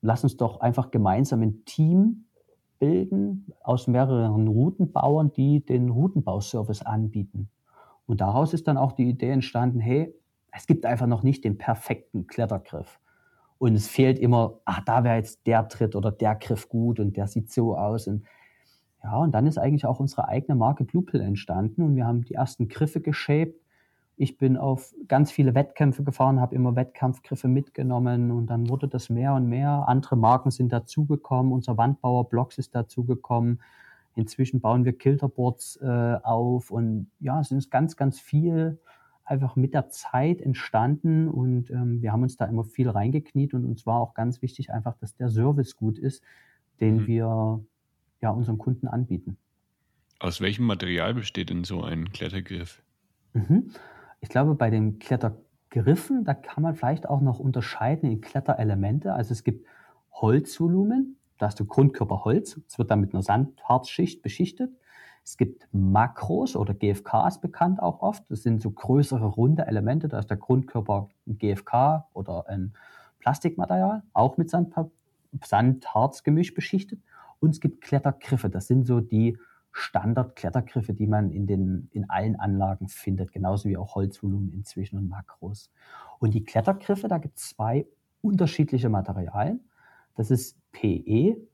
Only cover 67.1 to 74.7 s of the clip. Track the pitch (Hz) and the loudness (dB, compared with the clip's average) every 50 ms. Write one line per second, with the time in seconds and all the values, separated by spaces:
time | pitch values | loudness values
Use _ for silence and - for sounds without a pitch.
67.1 | - 110 - 180 190 - - 180 - - 170 175 190 190 - 170 175 - - 190 | 0 2 2 2 0 -2 -10 -10 -2 0 0 0 2 0 0 -2 -2 -2 -4 -4
68.1 | 214 - - _ - 104 - 117 113 107 107 113 101 - - - 127 139 143 143 | -4 -4 -10 _ -10 -4 -2 0 0 0 -2 -4 -8 -8 -2 2 2 2 4 2
69.1 | 135 120 110 104 98 - 113 131 156 156 156 - - 110 101 113 131 160 160 151 | 0 -2 -2 -2 0 2 2 2 4 2 0 -2 -2 -2 0 0 0 0 -2 -2
70.1 | - 107 104 - 107 98 - _ 127 131 131 - - 120 104 - 104 98 101 - | -4 -4 -4 -4 -6 -8 0 _ 0 0 0 -2 -6 -6 -2 -2 -2 -4 -4 -6
71.1 | _ _ _ - 107 101 - 104 101 98 - - - 120 131 143 156 160 151 _ | _ _ _ -10 -8 -4 -2 -2 -2 -2 -4 -2 2 2 4 4 2 0 -4 _
72.1 | _ - 95 - 90 85 87 - 98 95 92 104 104 _ - - - - - _ | _ -12 -10 -8 -8 -8 -8 -8 -6 -6 -6 -8 -10 _ -20 -20 -20 -20 -20 _
73.1 | _ _ - 120 147 - - 175 - - 180 - 180 185 - - 214 220 - _ | _ _ -2 -2 -2 0 -2 -4 -2 -2 -4 -2 0 0 0 0 -2 -4 -8 _
74.1 | _ - 113 139 - - 170 165 - 175 175 170 | _ 2 2 2 2 0 -2 0 0 -2 -2 0